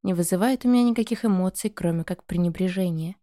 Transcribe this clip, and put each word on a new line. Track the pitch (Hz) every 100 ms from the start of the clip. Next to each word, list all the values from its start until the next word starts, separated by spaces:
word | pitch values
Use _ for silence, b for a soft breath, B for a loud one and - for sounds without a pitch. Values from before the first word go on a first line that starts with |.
не | 196
вызывает | 175 170 180 233 254
у | 247
меня | 247
никаких | 240 233 220 226
эмоций, | 226 190 185 - 208
кроме | - 170 165
как | 165 180
пренебрежения. | - 170 175 165 185 180 185 160 160 196